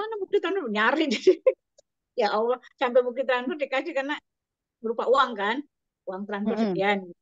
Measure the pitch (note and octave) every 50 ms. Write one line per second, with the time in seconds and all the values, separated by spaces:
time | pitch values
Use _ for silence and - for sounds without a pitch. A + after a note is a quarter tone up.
0 | G#4 A4 A4+ G#4 F#4+ - - G4+ - E4+ G4 G4 D4+ B3 G3+ G#3 A3 A#3+ C#4 D#4
1 | D#4+ C#4 G#3+ - - F#4 E4+ - - C5 - - _ _ _ - _ _ _ _
2 | _ _ _ - G#3 G3+ G3 G#3+ A3+ A#3+ B3+ B3 - - _ _ C4+ B3+ B3 C4
3 | B3 B3+ A#3 C4 B3+ A3+ B3+ B3 B3 C#4+ F4 D4 C#4 - B3+ C4 C4+ E4+ C4+ C4+
4 | C4+ C#4+ D4 - - _ _ _ _ _ _ _ _ _ _ _ A#3 A3 A#3 B3+
5 | G#3 A3 B3+ C4+ B3+ B3 A#3+ G3+ G3 G#3 A#3 C#4+ D4 - _ _ _ _ _ _
6 | _ F#3 F#3+ F#3+ G#3 G3+ G#3 G3 G#3 A3 A3+ G#3+ A3+ G3+ F3+ F#3+ F#3+ G3+ G3+ G3
7 | F#3 F3 - -